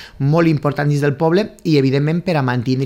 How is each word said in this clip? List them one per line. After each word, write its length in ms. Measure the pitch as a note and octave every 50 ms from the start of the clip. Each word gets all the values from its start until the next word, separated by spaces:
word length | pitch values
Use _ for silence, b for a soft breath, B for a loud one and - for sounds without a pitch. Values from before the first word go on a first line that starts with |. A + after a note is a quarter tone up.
| B B B -
molt 300 | C3+ C#3 D3+ E3+ E3+ E3
important 400 | D#3 C#3+ - D3 C#3 - D3 D3
dins 120 | D3 C#3+ D3
del 140 | D3 C#3
poble, 340 | C3+ E3 D#3+ E3+ F#3+ G#3+ A3 - - -
i, 120 | E3+ D3+ C#3
evidentment, 440 | C3 C3+ C3 C#3+ D3 D3+ D#3+ F3 -
per 140 | F#3+ E3+
a 60 | D3 C3
mantenir 360 | B2+ B2 B2 A2+ C3 C3 C3 C#3